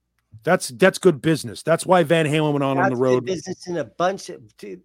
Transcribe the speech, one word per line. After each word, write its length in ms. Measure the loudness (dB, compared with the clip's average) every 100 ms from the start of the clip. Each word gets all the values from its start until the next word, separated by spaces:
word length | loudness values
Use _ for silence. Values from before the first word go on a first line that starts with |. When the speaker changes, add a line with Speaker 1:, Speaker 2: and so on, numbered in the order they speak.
| _ _ _ -8
Speaker 1:
That's, 240 | 0 0 -2
that's 300 | 2 2 4
good 220 | 2 2
business. 420 | 0 -2 -4 -8
That's 220 | -2 0
why 200 | 2 2
Van 200 | 4 2 2
Halen 260 | 0 0
went 120 | 0
out 60 | 0
on 60 | 0
Speaker 2:
That's 100 | 0
Speaker 1:
the 60 |
Speaker 2:
good 60 | 0
Speaker 1:
road. 220 | 2 2 0
Speaker 2:
business 400 | -6 -8 -12 -8
in 80 | -8
a 80 |
bunch 460 | -8 -4 -4 -4 -10
of, 260 | -18 -20 _
dude, 240 | -18 -18